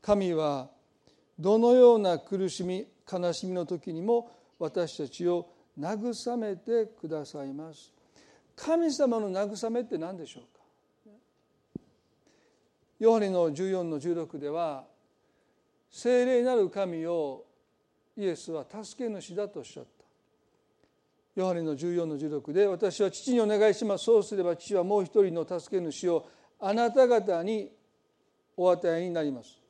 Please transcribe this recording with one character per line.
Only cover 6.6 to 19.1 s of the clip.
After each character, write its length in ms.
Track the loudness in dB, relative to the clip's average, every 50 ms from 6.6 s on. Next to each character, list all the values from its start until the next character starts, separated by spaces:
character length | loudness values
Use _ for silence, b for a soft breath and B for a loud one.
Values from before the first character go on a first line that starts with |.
| -4 -2 0 0 0 -2
く 200 | -6 -14 -10 -8
だ 180 | -8 -8 -8
さ 200 | -10 -12 -12 -10
い 80 | -10 -10
ま 200 | -10 -12 -14 -16
す。」 200 | -20 -20 -20 _ _ b b b b b b b b b b _
神 360 | -12 -2 0 2 2 2 0
様 280 | 0 2 2 2 2 0
の 120 | -2 -2
慰 380 | -2 -4 -4 -4 -4 -6 -6 -4
め 120 | -2 -4
っ 20 | -4
て 120 | -4 -6 -6
何 200 | -6 -8 -10 -12
で 80 | -14
し 100 | -16 -16 -20
ょ 40 |
う 20 | -20
か。 180 | _ _ _ _ _ _ _ _ _ _ _ _ -20 -20 _ _ _ _ _ _ _ _ _ _ _ _ -18 _ _ _ _ _ _ _ _ b b b b b b b b b b _ _ _ _ _ _
ヨ 140 | 4 6 6
ハ 60 | 6
ネ 120 | 2 0
の 200 | 2 2 2 2
十 200 | 0 -2 -4 -2
四 180 | -2 -2 -2 -4
の 80 | -4 -4
十 160 | -4 -4 -4
六 240 | -4 -4 -8 -10 -10
で 120 | -8 -6
は、 360 | -4 -4 -4 -4 -6 -8 -12 _ _ _ _ _ _ _ _ _ _ _ _ _ _ _ _ _ _ _ _ _
聖 340 | _ -6 0 2 4 4 4
霊 200 | 4 2 2 2
な 100 | 2 2
る 160 | 2 2 0
神 380 | 0 -2 -4 -4 -4 -6 -4 -4
を 400 | -2 -2 -2 -4 -6 -10 -16 _ _ _ _ _ _ _ _ _ _ _ _ _ _
イ 100 | -6 -4
エ 100 | -4 -4
ス 160 | -4 -8 -8
は 120 | -8 -8 -8 -10
助 360 | -14 -16 -14 -16 -12 -8 -6
け 40 |
主 260 | -6